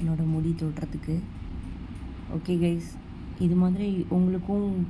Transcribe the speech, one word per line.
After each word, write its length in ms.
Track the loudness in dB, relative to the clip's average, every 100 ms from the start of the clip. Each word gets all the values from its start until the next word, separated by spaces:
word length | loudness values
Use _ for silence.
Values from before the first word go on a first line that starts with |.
என்னோட 240 | 0 2 2
முடி 300 | 2 2 0
தொடுறதுக்கு. 600 | -2 -2 -6 -6 -2 -2 -4 -8 -8 -8 -8 -10 -10 -10 -10 -10 -6 -4
ஓகே 140 | 0
கைஸ், 480 | 4 4 2 -4 -12 -12 -12 -10 0
இது 160 | 4 6
மாதிரி 500 | 4 4 0 0 2
உங்களுக்கும் 760 | 2 4 2 0 0 0 0